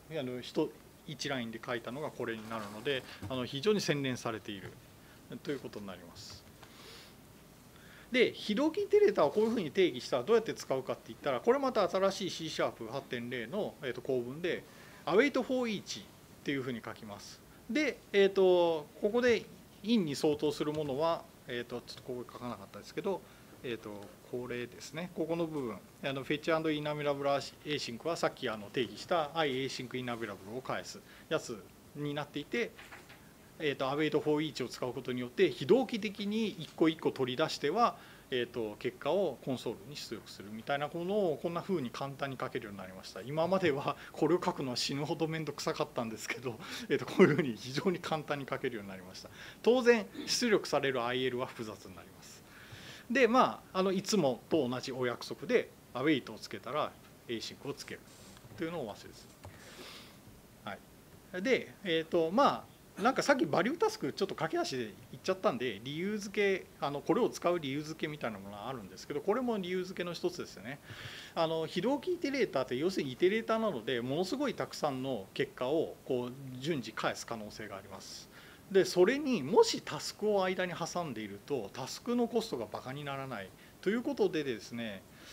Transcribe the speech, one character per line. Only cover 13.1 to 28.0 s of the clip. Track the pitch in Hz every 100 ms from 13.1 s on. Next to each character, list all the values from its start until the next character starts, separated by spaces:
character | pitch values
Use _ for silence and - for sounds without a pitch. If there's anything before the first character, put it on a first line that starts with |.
| 123 120
零 | 123 113
の、 | 196 143 -
え | 139
ー |
と、 | 120
構 | - 127
文 | 120 143
で、 | 175 113 - - - - -
ア | 180
ウ |
ェ | 277
イ |
ト | 269
フ | -
ォ | 254 233
ー | 190
イ |
ー |
チ | - -
っ | - - - -
て | -
い | 139
う |
ふ | 127
う |
に | 117 113
書 |
き | 107
ま | 110 101
す。 | - - - - -
で、 | 240 294 - -
え | 202 196
ー |
と、 | 196 185 180 170 160 147 -
こ | 208
こ | 233
で | 247 220 - - - -
イ | 196 233
ン | 160
に | 135
相 | 160 147
当 | 151
す | 143
る | 151
も | 151 147
の | 131
は、 | 165 165 - - -
え | 120
ー | 120
と、 | 120
ち | -
ょ |
っ | -
と |
こ | - 123 117
こ |
書 | 117
か | 120
な | 104
か | 98
っ |
た | 104
で | 101
す |
け | -
ど、 | 196 180 - - - -
え | 139
ー | 113
と、 | 110 101 101 - -
こ | 123 123
れ | 123 117
で | -
す | -
ね。 | 156 185
こ | - 156
こ | 165
の | 165
部 | 151
分、 | 123 98 - -
あ | 143
の、 | 135
フ | 127 147
ェ |
ッ |
チ | 170
ア | 160
ン |
ド | 160
イ | 151
ナ | 151
ミ | 151
ラ | 147
ブ | 139
ル | 139
エ |
ー | 139 - - - 147
シ | -
ン |
ク | 117